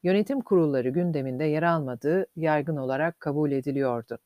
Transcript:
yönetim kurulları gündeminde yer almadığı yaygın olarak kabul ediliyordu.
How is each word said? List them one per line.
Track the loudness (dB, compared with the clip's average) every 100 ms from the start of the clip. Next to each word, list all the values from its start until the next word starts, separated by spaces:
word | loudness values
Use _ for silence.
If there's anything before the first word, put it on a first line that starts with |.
yönetim | 2 2 2 -4
kurulları | 2 4 4 2 0
gündeminde | 0 0 0 -2 -2
yer | 0 2
almadığı | 2 2 -2 -4 0 0 -2 -2
yaygın | 0 0 0 -4
olarak | -2 -2 -2 -4
kabul | -4 0 0
ediliyordu. | 0 -2 -2 0 -2 -6 -14